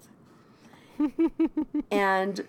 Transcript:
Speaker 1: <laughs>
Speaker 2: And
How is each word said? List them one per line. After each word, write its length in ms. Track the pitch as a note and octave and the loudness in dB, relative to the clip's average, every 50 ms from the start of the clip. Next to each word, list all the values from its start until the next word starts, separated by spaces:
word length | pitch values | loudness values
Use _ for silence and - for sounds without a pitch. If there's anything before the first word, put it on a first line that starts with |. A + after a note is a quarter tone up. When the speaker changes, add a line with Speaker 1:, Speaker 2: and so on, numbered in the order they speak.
| - - - - - - - - - - - - - - - - - - - | -20 -20 -20 -20 -20 -20 -20 -20 -20 -20 -20 -20 -20 -20 -20 -20 -20 -10 -4
Speaker 1:
<laughs> 20 | - D4+ C4 - - E4 D#4 - - E4 C4+ - D4+ D#4 - - D4 - - | -4 -4 -2 0 0 0 0 0 0 -2 -2 -2 -4 -6 -4 -4 -6 -2 0
Speaker 2:
And 540 | G#3 G3+ G3 F#3+ F#3+ F#3+ F#3+ G3+ F#3 G3 G3 | 0 2 2 2 2 2 0 -2 -4 -6 -8